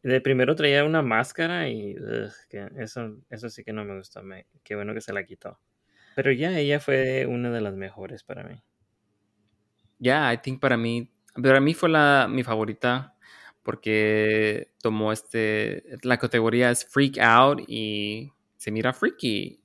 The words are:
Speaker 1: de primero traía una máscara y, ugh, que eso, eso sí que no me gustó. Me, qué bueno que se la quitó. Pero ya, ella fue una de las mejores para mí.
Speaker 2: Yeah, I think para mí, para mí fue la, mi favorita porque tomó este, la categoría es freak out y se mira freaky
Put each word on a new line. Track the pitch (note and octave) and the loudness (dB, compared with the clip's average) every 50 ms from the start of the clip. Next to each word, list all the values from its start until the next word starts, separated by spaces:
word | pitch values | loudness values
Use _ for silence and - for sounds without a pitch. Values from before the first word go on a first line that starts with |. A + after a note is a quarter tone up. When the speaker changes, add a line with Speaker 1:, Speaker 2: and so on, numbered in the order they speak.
| - | -2
Speaker 1:
de | - B2+ C3 | 0 0 2
primero | B2+ C#3 C3 B2+ B2+ B2+ D#3 | 2 2 2 2 4 2 2
traía | D#3+ D#3 C#3+ C#3 C#3+ D3 | 2 2 4 4 4 4
una | D#3 D#3+ D#3+ D3 | 2 2 0 0
máscara | B2 A2 A2+ B2+ - - - E3 E3 F3 F3 D#3+ C3+ | 2 2 0 0 -2 -4 -4 -4 -4 -2 -4 -4 -6
y, | A#2 A2 G#2 G2+ - - | -6 -8 -8 -10 -10 -12
ugh, | - A2 A2+ A#2 G#2+ G#2 - - _ _ | -10 -6 -6 -6 -6 -8 -12 -18 _ _
que | - G#2 G2 - - C#3 | -14 -14 -14 -14 -12 -14
eso, | A2+ G#2+ - B2+ A#2 A2 G#2+ - _ _ | -14 -12 -10 -12 -12 -12 -12 -18 _ _
eso | A#2+ G#2+ A#2+ A2+ | -18 -14 -14 -16
sí | - - A2 | -16 -16 -14
que | A2+ G#2+ | -12 -10
no | G#2+ G#2 | -10 -10
me | G2+ G2 F#2+ | -10 -12 -14
gustó. | F#2+ - _ - G2 | -16 -18 _ -20 -18
Me, | F#2+ F#2+ F#2+ - _ _ _ _ | -18 -20 -20 -20 _ _ _ _
qué | - G#2 | -12 -10
bueno | G#2 G2+ G#2 A2 | -10 -8 -8 -10
que | A2 - | -10 -10
se | - G2+ | -8 -8
la | G2+ F#2 | -8 -8
quitó. | - - - - G2+ - _ _ _ _ _ _ _ _ _ _ _ _ | -10 -16 -18 -18 -20 -20 _ _ _ _ _ _ _ _ _ _ _ _
Pero | - C3+ C#3+ C3+ | -2 0 2 2
ya, | B2 D3+ F3 F#3 D#3+ | 2 0 -2 0 0
ella | D3 C#3+ C#3+ D3 | 0 0 0 0
fue | - - C3+ C3+ C3 B2+ C3 C3 C3 | 0 0 2 2 2 0 0 -2 -2
una | B2 B2 A#2+ B2 A#2+ | -2 -4 -4 -4 -4
de | A#2 A#2 | -4 -4
las | G#2+ G2+ G2 | -4 -6 -6
mejores | F#2+ G2 F#2+ - - F#2+ F#2+ B2 - - | -8 -10 -12 -12 -14 -14 -14 -14 -16 -16
para | - - F#2+ F#2+ | -16 -16 -14 -14
mí. | - - - _ _ _ _ _ _ _ _ _ _ _ _ _ _ _ _ _ _ _ _ _ _ _ _ _ _ _ _ | -16 -18 -20 _ _ _ _ _ _ _ _ _ _ _ _ _ _ _ _ _ _ _ _ _ _ _ _ _ _ _ _
Speaker 2:
Yeah, | B2 B2 C3+ D#3 D3 B2+ A#2 | 0 2 2 4 2 2 0
I | A#2+ | -2
think | - C3+ C3 B2 | -4 -8 -6 -2
para | - C3+ B2+ | 0 0 2
mí, | A#2 A#2 A#2 A#2 A#2+ A#2+ - _ _ _ _ _ - B2+ | 2 0 -2 -4 -4 -6 -10 _ _ _ _ _ 0 4
para | C3+ C3 C3+ | 6 6 6
mí | C#3 D3+ E3 | 6 4 2
fue | - - E3+ | 2 0 2
la, | D#3+ D#3 D3 C#3+ C#3+ C3+ B2 G#2 | 4 6 6 6 6 6 4 2
mi | - C3 A#2+ | 0 -2 -2
favorita | A#2+ A2+ A2 A2 A2 G#2 - - B2 B2 B2+ C#3 - _ _ _ - - - - - _ _ _ | -2 -2 -2 -2 -4 -4 -2 -2 0 0 -2 -4 -10 _ _ _ -20 -20 -20 -20 -20 _ _ _
porque | - A2+ A2 - A2 A2 G#2+ G#2+ G#2+ G#2+ G#2+ G#2+ G#2+ G#2+ A2 G#2+ G#2+ G#2 - - - _ _ - | -8 -8 -6 -2 0 2 2 2 4 2 2 2 2 2 2 2 0 0 -2 -8 -12 _ _ -4
tomó | A2+ A2 G#2+ G#2+ G#2+ G#2+ | -2 -2 0 0 -2 -2
este, | - - - - A2+ A2 G#2+ G#2+ G#2+ G#2+ A2 F#2+ E2+ - - B2+ G#2+ - | -4 -6 -8 -4 -2 0 0 0 -2 -2 -4 -6 -8 -12 -14 -18 -8 0
la | B2+ B2 - | 0 0 0
categoría | - A#2 - A#2 A2+ A2+ A#2 A#2+ B2 B2 | 0 0 0 2 2 2 2 4 2 2
es | A#2+ - - | 2 0 -4
freak | - - C#3 C#3+ C3+ C#3 - | -2 0 2 2 2 2 2
out | B2 A#2 A2+ A#2+ C3 C#3 D3 - - | 4 6 8 8 8 6 4 0 -6
y | - A#2 A2+ A2 G#2+ G#2+ G#2 G#2 G#2 G#2+ A2 B2 C#3+ - _ _ _ _ | -8 -8 -6 -6 -4 -4 -4 -4 -6 -6 -8 -10 -16 -20 _ _ _ _
se | _ - A2 | _ -10 -6
mira | G#2+ A2 A#2 B2+ C3 | -4 -2 -2 -2 -2
freaky | - - F4+ F4+ - - B2 G#2+ G2+ F#2+ - - _ _ | 0 -2 -4 -2 -2 -4 -2 -2 -2 -6 -8 -14 _ _